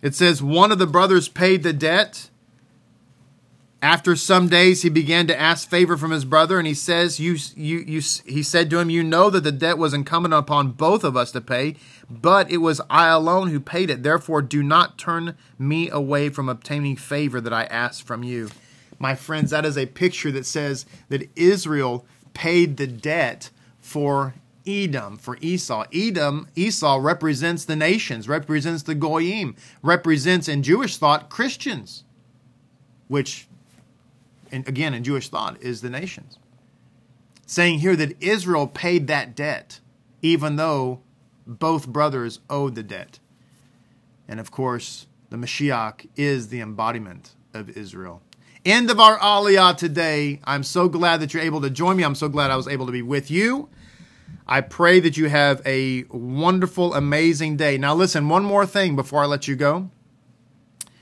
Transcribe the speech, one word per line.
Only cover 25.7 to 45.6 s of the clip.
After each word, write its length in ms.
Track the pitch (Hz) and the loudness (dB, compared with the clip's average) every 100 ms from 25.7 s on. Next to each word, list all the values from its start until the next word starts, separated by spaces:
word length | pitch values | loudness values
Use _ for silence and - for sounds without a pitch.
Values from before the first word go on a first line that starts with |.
| 113 110 | -4 -4
Edom, 560 | 156 220 185 147 143 151 - | -4 -2 0 -2 -2 -8 -4
Esau 440 | 196 220 151 135 | -2 0 2 2
represents 640 | 139 - 160 139 165 170 - | 2 0 0 -2 -2 -4 -4
the 100 | 156 | -2
nations, 540 | 156 214 - 120 107 | 2 0 -2 -8 -4
represents 540 | 151 147 151 143 165 | -6 -2 -4 -2 -6
the 120 | 147 151 | -4 -4
Goyim, 580 | 151 160 170 214 165 - - _ | -2 0 -2 -2 -6 -10 -20 _
represents 680 | 143 175 170 156 139 185 - | 0 0 2 0 2 0 0
in 160 | 143 | -4
Jewish 320 | 139 190 254 - | 2 2 2 0
thought 340 | 151 151 - | 2 2 0
Christians, 760 | - 254 - - 139 98 - _ _ _ _ _ _ _ _ _ _ _ | -6 -6 -4 -8 -8 -12 -20 _ _ _ _ _ _ _ _ _ _ _
which, 400 | 143 131 - - - _ _ _ _ _ _ _ _ _ | -4 -4 -8 -18 -20 _ _ _ _ _ _ _ _ _
in, 140 | 131 131 | -10 -6
again, 280 | 131 156 | -4 -4
in 100 | 123 | -4
Jewish 240 | 120 139 - | -4 -4 -4
thought 340 | 160 101 - | -8 -8 -8
is 200 | 127 117 | -10 -10
the 80 | 123 | -10
nations. 500 | 127 180 - - - _ _ _ _ _ _ _ _ _ _ _ | -10 -12 -14 -20 -20 _ _ _ _ _ _ _ _ _ _ _
Saying 340 | - 175 160 | 2 2 2
here 180 | 175 175 | 2 2
that 260 | 151 - | 0 -4
Israel 420 | 170 214 180 170 143 | -2 -2 0 0 0
paid 420 | - 175 175 139 | -4 0 0 0
that 280 | 151 127 117 | -4 -4 -8
debt, 460 | 147 120 - - _ _ _ _ | -6 -6 -10 -20 _ _ _ _
even 340 | 160 165 151 147 | 0 2 0 -2
though 460 | 160 147 127 127 _ _ _ _ - | -2 -2 -4 -6 _ _ _ _ -20
both 440 | 117 160 160 131 | -6 -2 -2 -4
brothers 500 | 127 151 135 117 113 _ | 0 0 0 -6 -10 _
owed 260 | 143 139 113 | -6 -4 -6
the 80 | |
debt. 360 | 107 98 92 - _ _ _ _ _ _ _ _ _ _ _ | -12 -14 -16 -20 _ _ _ _ _ _ _ _ _ _ _
And 140 | 110 | -16
of 120 | 110 | -14
course, 560 | - 131 120 - - - _ _ | -6 -4 -4 -8 -18 -20 _ _
the 60 | 117 | -12
Mashiach 720 | 123 - | -10 -4